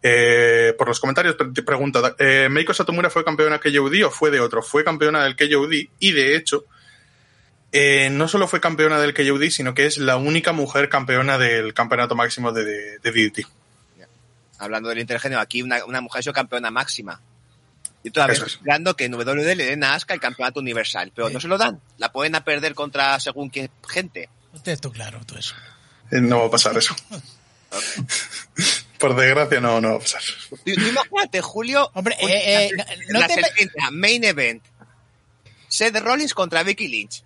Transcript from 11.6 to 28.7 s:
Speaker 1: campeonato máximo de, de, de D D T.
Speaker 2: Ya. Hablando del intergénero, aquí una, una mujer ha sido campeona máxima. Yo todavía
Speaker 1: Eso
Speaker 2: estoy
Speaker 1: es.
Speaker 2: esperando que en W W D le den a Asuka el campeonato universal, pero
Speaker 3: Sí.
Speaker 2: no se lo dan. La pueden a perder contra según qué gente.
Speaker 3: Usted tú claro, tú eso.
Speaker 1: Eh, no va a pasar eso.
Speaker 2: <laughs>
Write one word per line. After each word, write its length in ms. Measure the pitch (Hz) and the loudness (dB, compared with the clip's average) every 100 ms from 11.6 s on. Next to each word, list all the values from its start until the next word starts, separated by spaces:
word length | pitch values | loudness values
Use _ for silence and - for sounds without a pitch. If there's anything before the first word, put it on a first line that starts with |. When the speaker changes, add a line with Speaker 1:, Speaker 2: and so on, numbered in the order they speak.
| 110 | 0
Speaker 1:
campeonato 400 | 110 117 123 123 | -2 0 0 0
máximo 380 | 117 117 120 120 | 0 -2 -2 -4
de, 120 | 113 | -2
de, 340 | 107 104 104 107 | -4 -6 -10 -8
de 140 | 120 | -4
D 100 | 113 | 0
D 80 | 110 | 0
T. 160 | - 104 _ _ _ _ _ | -2 -12 _ _ _ _ _
Speaker 2:
Ya. 80 | 90 _ _ _ _ _ | -20 _ _ _ _ _
Hablando 300 | 104 110 113 | -8 -6 -4
del 120 | 117 | -6
intergénero, 400 | 117 120 139 131 | -4 -4 -2 -2
aquí 220 | 107 120 | -2 -4
una, 220 | 123 123 | -2 -4
una 160 | 101 127 | -2 -8
mujer 200 | 120 131 | -6 -8
ha 20 | |
sido 100 | 127 | -4
campeona 380 | 139 127 123 117 | -2 -2 -4 -4
máxima. 500 | 117 135 - 101 82 _ _ _ _ _ _ - _ | -4 -4 -8 -12 -16 _ _ _ _ _ _ -20 _
Yo 80 | 113 | -6
todavía 220 | 156 139 | 0 2
Speaker 1:
Eso 100 | - | 2
Speaker 2:
estoy 100 | - | -2
Speaker 1:
es. 60 | - | -10
Speaker 2:
esperando 360 | 143 147 175 180 | -2 0 0 -2
que 80 | 127 | -4
en 60 | |
W 120 | 123 | -4
W 200 | 117 143 156 | -4 -2 0
D 100 | 185 | 0
le 100 | 131 | -2
den 160 | 147 | 0
a 100 | 139 | 0
Asuka 200 | 151 - | 0 -2
el 60 | 180 | -4
campeonato 400 | 123 127 127 127 | -6 -4 -4 -4
universal, 520 | 131 117 107 101 92 | -6 -4 -4 -4 -8
pero 140 | - 113 | -4 -6
Speaker 3:
Sí. 60 | |
Speaker 2:
no 60 | 117 | -4
se 80 | 160 | -4
lo 100 | 190 | 0
dan. 220 | 226 101 _ _ | 0 -2 _ _
La 140 | 117 | -6
pueden 220 | 131 151 160 | -2 -2 -2
a 80 | |
perder 300 | 151 147 156 | -2 -2 -4
contra 440 | 147 147 139 139 135 | -6 -6 0 0 0
según 320 | 139 135 143 | -2 -8 -10
qué 180 | 139 131 _ - | -8 -10 _ -8
gente. 400 | - 185 - - _ _ | -6 -6 -12 -18 _ _
Speaker 3:
Usted 240 | 156 - 151 | -14 -8 -8
tú 140 | 139 | -8
claro, 280 | 113 110 110 113 | -12 -14 -14 -18
tú 100 | 110 | -12
eso. 180 | - - - - _ _ - | -12 -12 -20 -20 _ _ -4
Speaker 1:
Eh, 80 | 131 | 2
no 200 | 120 120 | 4 4
va 60 | 117 | 4
a 40 | |
pasar 280 | 113 107 113 | 2 0 0
eso. 160 | - 170 - | -2 -4 -12
Speaker 2:
<laughs> 1900 | 202 - - _ _ _ - - - 127 - - - - - 175 | -18 -18 -20 _ _ _ -10 -8 -8 -6 -6 -8 -14 -16 -4 -2